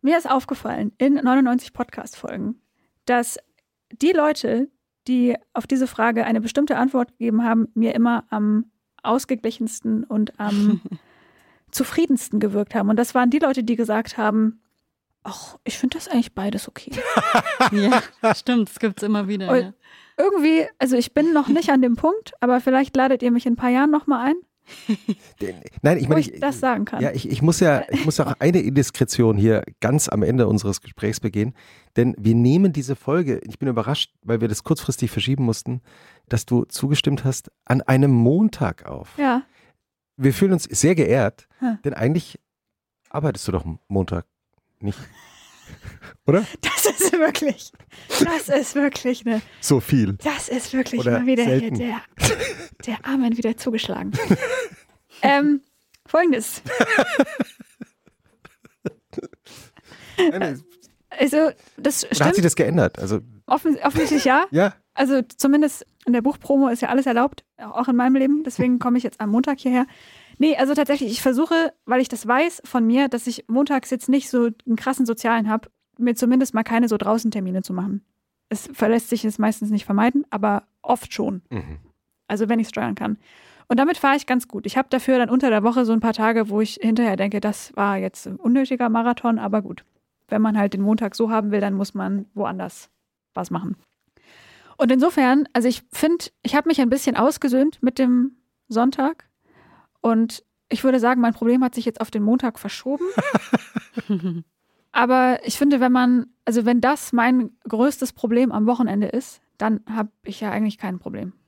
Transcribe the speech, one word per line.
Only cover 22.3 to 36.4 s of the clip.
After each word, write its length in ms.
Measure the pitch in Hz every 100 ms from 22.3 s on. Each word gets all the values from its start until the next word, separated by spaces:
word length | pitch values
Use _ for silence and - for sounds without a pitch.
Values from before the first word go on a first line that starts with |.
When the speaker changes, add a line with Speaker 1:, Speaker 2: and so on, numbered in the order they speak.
| -
Speaker 1:
aber 220 | 247 247
vielleicht 340 | 240 262 269 269
ladet 260 | 262 254
ihr 100 | 247
mich 140 | 240 254
in 80 |
ein 40 | 240
paar 120 | 247
Jahren 220 | 247 285
noch 160 | 302 -
mal 180 | 262 254
ein, 100 | 339 - _ _ - - 208 - 190 - _
Speaker 3:
Den, 140 | 101 90 - -
nein, 160 | 143 170
ich 80 | 120
Speaker 1:
wo 40 |
Speaker 3:
meine, 120 | 156
Speaker 1:
ich 120 | 139 -
Speaker 3:
ich, 40 |
Speaker 1:
das 200 | 285 262
sagen 260 | 262 233 208
kann. 160 | -
Speaker 3:
ja, 100 | -
ich, 180 | - -
ich 120 | 113
muss 180 | 151 170
ja, 240 | 175 139 -
ich 160 | 139 147
muss 140 | -
auch 140 | 147 139
eine 220 | 147 175
Indiskretion 760 | 113 139 139 - 123 - 117 104
hier 260 | 107 110 - -
ganz 260 | 107 147 -
am 140 | 107
Ende 240 | 90 123 110
unseres 340 | 107 101 98
Gesprächs 380 | - - 104 110
begehen, 340 | 113 101 110 127 - - _ -
denn 200 | 120 -
wir 160 | 104 113
nehmen 360 | 120 156 196
diese 220 | 147 131 135
Folge, 440 | - 156 160 120
ich 160 | - 101
bin 80 | 139
überrascht, 460 | 117 107 147 - _
weil 180 | - 113
wir 60 | 113
das 160 | 101
kurzfristig 480 | - 165 - 131 120
verschieben 320 | - 110 139
mussten, 380 | 123 113 - 123 _ - - _ _
dass 180 | 113